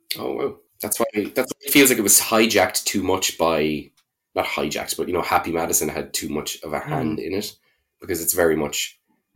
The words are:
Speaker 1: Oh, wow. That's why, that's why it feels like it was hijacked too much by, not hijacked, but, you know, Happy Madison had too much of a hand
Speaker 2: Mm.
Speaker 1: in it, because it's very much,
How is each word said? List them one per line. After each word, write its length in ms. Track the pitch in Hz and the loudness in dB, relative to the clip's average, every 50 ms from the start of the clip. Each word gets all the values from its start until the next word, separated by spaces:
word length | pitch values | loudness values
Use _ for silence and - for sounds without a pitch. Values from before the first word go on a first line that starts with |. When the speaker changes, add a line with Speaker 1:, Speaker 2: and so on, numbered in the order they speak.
| _ - - - | _ -8 -8 -6
Speaker 1:
Oh, 140 | - - | -4 -4
wow. 240 | - - 139 139 - - _ _ _ - | -4 -2 -4 -4 -6 -8 _ _ _ -8
That's 180 | - 107 - - | -6 -4 -2 -2
why, 60 | 117 113 - | -2 -2 0
that's 380 | 104 95 - - 135 127 - | -2 -2 -2 0 -2 -2 -2
why 80 | - _ | -4 _
it 80 | - - | -2 4
feels 160 | - 143 139 127 | 6 8 8 8
like 100 | 123 113 | 6 4
it 40 | |
was 180 | 101 101 - - | 4 4 4 4
hijacked 640 | - - 110 110 113 117 104 101 92 - - - - | 4 4 4 4 4 4 4 4 2 2 0 -2 -4
too 180 | - - 101 | -2 -2 -2
much 360 | 90 92 95 - - - - - | 0 0 0 0 0 -2 -2 0
by, 520 | 82 82 82 76 76 78 76 71 - - _ _ _ _ _ _ _ _ - | 0 2 2 2 0 0 -2 -4 -6 -10 _ _ _ _ _ _ _ _ -4
not 100 | 95 - | -4 -4
hijacked, 540 | - - - 71 78 - - - - - - | -2 -2 -4 -4 -2 -4 -4 -6 -6 -4 -4
but, 80 | 76 82 | -4 -2
you 60 | 90 | -2
know, 80 | 85 | -2
Happy 280 | - - 92 87 - 85 | 0 0 0 0 0 0
Madison 380 | 82 82 85 87 - - 80 76 | -2 -2 0 0 0 0 0 -2
had 240 | 76 76 71 - | -4 -6 -8 -6
too 160 | - - 87 73 | -6 -6 -6 -4
much 340 | 73 76 73 - - - | -4 -6 -6 -6 -10 -10
of 120 | - 80 73 | -10 -8 -6
a 40 | 71 | -6
hand 360 | - - 76 78 78 78 78 71 | -6 -4 -4 -2 -2 -2 -4 -4
Speaker 2:
Mm. 80 | 67 | -6
Speaker 1:
in 60 | 82 | -4
it, 240 | 95 101 - - - _ _ _ _ _ _ _ _ _ | -4 -6 -6 -8 -12 _ _ _ _ _ _ _ _ _
because 180 | - - 90 82 | -8 -6 -4 -4
it's 140 | 85 82 - | -2 -2 2
very 200 | 90 85 82 78 | 4 4 4 4
much, 460 | 78 73 71 - - - - - _ _ _ _ _ _ _ _ | 2 0 -2 -4 -4 -6 -6 -10 _ _ _ _ _ _ _ _